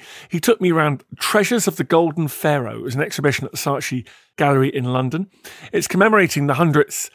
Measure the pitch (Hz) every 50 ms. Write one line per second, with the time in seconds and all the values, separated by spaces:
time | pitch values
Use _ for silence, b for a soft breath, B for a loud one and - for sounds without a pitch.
0 | B B B B B B - 170 - - 226 - 185 180 165 160 151 151 139 131
1 | - _ 131 - - - - 208 202 - 247 226 - 202 - - 151 - 170 160
2 | 170 165 151 170 160 139 - - - 156 151 139 120 107 110 113 113 135 120 135
3 | 147 143 - - 139 143 131 - 139 - - 135 - 147 139 139 - - 131 127
4 | 110 b b b b b b - 151 143 139 135 135 135 - 139 123 123 127 127
5 | 131 127 123 165 196 - B B B B B B B B - 202 - - - 185
6 | 196 220 214 208 185 143 - 151 139 143 135 135 170 165 143 147 - - - -
7 | - -